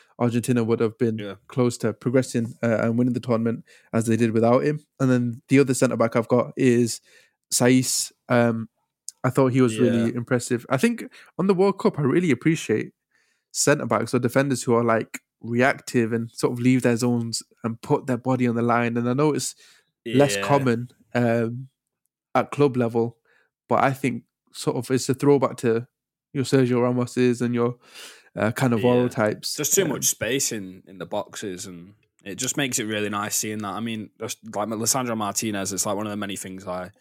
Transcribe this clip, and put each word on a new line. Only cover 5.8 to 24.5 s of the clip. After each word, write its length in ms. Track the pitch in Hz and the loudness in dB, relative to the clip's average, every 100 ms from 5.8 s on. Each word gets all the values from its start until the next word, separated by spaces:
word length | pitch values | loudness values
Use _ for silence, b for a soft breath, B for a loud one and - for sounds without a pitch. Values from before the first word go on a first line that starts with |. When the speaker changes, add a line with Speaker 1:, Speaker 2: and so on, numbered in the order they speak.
| 127 113 | 0 2
Speaker 1:
back 180 | 117 120 | 0 0
I've 120 | 110 | 2
got 260 | 123 120 - | 0 0 0
is 420 | 131 120 117 - b b b b - | 2 4 2 -4 b b b b -4
Saiss. 580 | - 123 127 123 - - _ - | 2 4 4 2 -4 -6 _ 0
Um, 420 | 120 117 113 110 _ _ _ - - | 2 2 0 -8 _ _ _ -20 -4
I 60 | 131 | -2
thought 200 | 143 131 | 2 2
he 100 | 131 | 4
was 160 | 123 110 | 2 4
really 200 | 120 117 117 | 2 2 0
Speaker 2:
Yeah. 60 | 123 | -2
Speaker 1:
impressive. 500 | 113 123 - 117 - | -2 -2 -2 -4 -2
I 80 | 131 | 0
think 340 | 233 226 - B B - | 2 0 -10 B B -4
on 80 | 190 | 0
the 80 | |
World 240 | 180 196 190 | 2 2 2
Cup, 220 | 214 - | -2 0
I 40 | |
really 280 | 135 156 180 | 0 2 2
appreciate 640 | 117 156 160 - 107 - _ _ _ _ _ _ | 0 0 0 0 -2 -2 _ _ _ _ _ _
centre 340 | - - 147 123 | -2 2 2 2
backs 300 | 107 113 127 | 0 0 0
or 40 | |
defenders 440 | 127 139 143 127 | 2 0 0 -2
who 100 | - | 0
are, 100 | 117 | 2
like, 360 | 117 113 - - _ _ | 2 0 -2 -12 _ _
reactive 680 | 110 120 131 - - 127 113 | -6 2 2 0 -2 0 0
and 200 | 117 117 | -2 -6
sort 220 | - 151 | -4 -4
of 60 | 123 | 0
leave 220 | 123 131 | 2 2
their 160 | 120 117 | 2 0
zones 460 | 123 120 117 113 - _ | 0 0 -4 -8 -10 _
and 160 | 117 117 | -8 -6
put 260 | - 147 131 | -2 -2 -2
their 100 | 120 | -4
body 300 | 131 127 120 | -2 0 0
on 80 | 117 | 0
the 60 | |
line. 340 | 120 117 120 120 | 0 2 0 -2
And 100 | 120 | -2
I 60 | |
know 200 | 131 151 | 0 0
it's 200 | 131 - - b b b _ 117 | 0 -6 -10 b b b _ -2
less 300 | 123 143 101 | 4 4 2
Speaker 2:
Yeah. 40 | 98 | 2
Speaker 1:
common, 420 | 139 127 117 123 _ _ | 2 2 0 -4 _ _
um, 560 | 123 120 117 117 120 131 _ _ _ _ _ _ | -2 0 0 -2 -6 -12 _ _ _ _ _ _
at 180 | 123 117 | -2 -2
club 260 | - 147 123 | 2 2 2
level, 400 | 117 117 117 - _ _ _ _ - | 0 0 -2 -6 _ _ _ _ 0
but 160 | 117 | 2
I 80 | 131 | 2
think 320 | 135 135 117 _ _ _ | 2 -4 -4 _ _ _